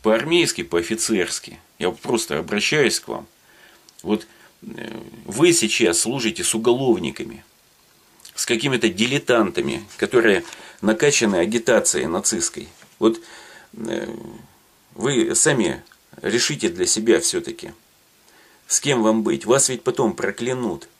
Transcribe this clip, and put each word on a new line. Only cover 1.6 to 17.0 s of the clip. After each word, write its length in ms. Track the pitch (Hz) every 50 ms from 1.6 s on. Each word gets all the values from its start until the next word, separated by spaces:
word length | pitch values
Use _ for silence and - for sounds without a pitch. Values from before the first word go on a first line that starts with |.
| _ _ _ _
Я 120 | - 92
вот 100 | 78 -
просто 400 | - - - - - - 76 76
обращаюсь 580 | 85 - - 104 - - 151 151 139 107 - -
к 80 | -
вам. 220 | - - - - - _ _ _ _ _ _ - - - _ _ - _ -
Вот, 240 | - 87 104 101 - - - _ - - _ _
э, 380 | - - - - - - - - - - - - -
вы 260 | - 98 117 165 -
сейчас 480 | 113 - 113 107 - - 113 90 82 -
служите 420 | - 110 131 135 113 107 - -
с 140 | 117 - -
уголовниками, 880 | 110 113 123 120 131 139 127 110 - - 143 - - - - - - - _ _ _ _ _ _ _ _ _ _ _ _ _ _ _ - - _
с 120 | - -
какими-то 420 | - 120 110 123 143 131 113 - -
дилетантами, 960 | 90 95 208 127 135 143 - - 123 117 104 90 - - 67 69 - - - - -
которые 460 | - 101 - - 123 113 110 98 90 - - - - - - - -
накачаны 560 | - 104 107 110 147 147 135 - 117 107 98
агитацией 680 | 87 85 104 110 120 - - 120 104 - - - 76 -
нацистской. 640 | 78 85 - - - 113 85 - - - - - - - - - _ _ _
Вот, 220 | - 113 113 - - - - - - - - - - _ -
э, 380 | - - - - - - - - - - - - - - - _ _ _ _ _ _ _ _ -
вы 400 | - 104 135 143 117 110 - -
сами 480 | - - 156 143 120 101 80 65 62 - _ - _ _ _ - -
решите 480 | - 82 104 120 - - 151 110 107 95
для 180 | 85 92 90
себя 340 | 85 - 107